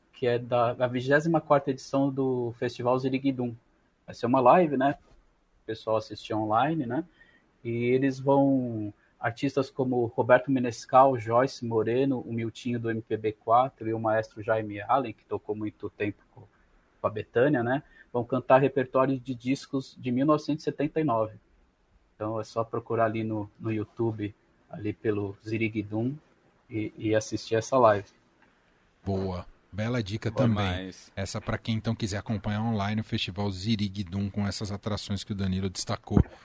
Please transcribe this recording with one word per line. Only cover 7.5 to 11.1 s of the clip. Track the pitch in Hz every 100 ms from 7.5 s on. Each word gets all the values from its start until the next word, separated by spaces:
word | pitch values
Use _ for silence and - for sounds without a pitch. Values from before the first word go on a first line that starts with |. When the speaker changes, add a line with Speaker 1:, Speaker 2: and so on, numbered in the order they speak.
| _
Speaker 1:
E | 117 117
eles | 120 131 139 131
vão, | 135 139 139 135 123 113 104 - _ -
artistas | 117 113 139 139 131
como | - 127 123 113
Roberto | - 113 127 -
Menescal, | 131 123 - - 127 139